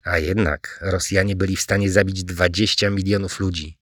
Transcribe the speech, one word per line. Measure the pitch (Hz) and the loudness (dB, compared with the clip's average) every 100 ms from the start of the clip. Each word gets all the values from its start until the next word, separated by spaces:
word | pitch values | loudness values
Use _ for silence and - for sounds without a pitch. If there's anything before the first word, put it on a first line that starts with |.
a | - 87 | 0 0
jednak | 80 101 90 71 - - | 0 2 2 0 -8 -8
Rosjanie | 90 92 - 95 98 95 | -2 -2 0 0 2 0
byli | 95 95 | 0 -2
w | |
stanie | - 101 101 | 0 0 4
zabić | 95 95 95 | 4 2 -2
dwadzieścia | 90 87 90 85 104 - 101 | -6 2 2 2 0 2 0
milionów | 101 95 101 95 - | 0 0 0 -2 -2
ludzi. | 95 85 76 78 | -2 -2 -8 -14